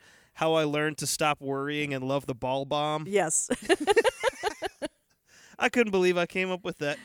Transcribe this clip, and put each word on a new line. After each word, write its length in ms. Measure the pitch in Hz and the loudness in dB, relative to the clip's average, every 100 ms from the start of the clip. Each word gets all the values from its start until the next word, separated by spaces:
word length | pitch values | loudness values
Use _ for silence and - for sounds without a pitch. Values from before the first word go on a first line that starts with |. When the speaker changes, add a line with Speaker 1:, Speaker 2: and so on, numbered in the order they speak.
| - - _ | -8 -20 _
Speaker 1:
How 200 | - 160 | -2 2
I 120 | 160 151 | 2 2
Learned 320 | 147 151 147 | 0 -2 -2
to 80 | 143 | -4
Stop 340 | - 156 143 | 0 0 0
Worrying 520 | 135 139 139 147 147 135 | -4 -4 -2 -4 -2 -2
and 120 | 131 | -2
Love 200 | 139 135 | -2 -2
the 80 | 123 | -4
Ball 300 | 127 135 139 | -2 -2 0
Bomb. 400 | 147 151 151 156 | 0 0 -2 0
Speaker 2:
Yes. 420 | 202 165 - - 240 | 0 2 0 0 -2
<laughs> 40 | - - 302 415 - - 453 - 381 311 - - 262 _ _ _ _ - - - | 2 0 4 4 4 0 -2 -2 -6 -6 -10 -8 -10 _ _ _ _ -20 -16 -2
Speaker 1:
I 120 | 247 | 0
couldn't 220 | 247 220 | 2 4
believe 260 | 190 180 175 | 4 4 2
I 80 | 175 | 0
came 260 | 185 185 | -2 -2
up 120 | 180 | -4
with 160 | 180 - | -6 -4
that. 180 | 143 147 | -4 -4